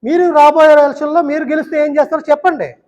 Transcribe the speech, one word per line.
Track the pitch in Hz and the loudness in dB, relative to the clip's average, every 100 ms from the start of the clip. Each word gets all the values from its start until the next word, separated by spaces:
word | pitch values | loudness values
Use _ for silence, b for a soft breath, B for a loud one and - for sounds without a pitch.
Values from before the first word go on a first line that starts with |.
మీరు | 220 339 359 302 | -2 -2 0 4
రాబోయే | 294 302 311 302 285 | 4 4 4 4 2
ఎలక్షన్లో | 277 294 311 302 | -2 -4 -4 -4
మీరు | 302 294 | -6 -4
గెలిస్తే | 311 311 311 | -6 -4 -4
ఏం | 302 294 | -4 -2
చేస్తారో | 294 320 311 | -2 -4 -2
చెప్పండి | 294 370 311 156 120 | -2 -2 -4 -10 -14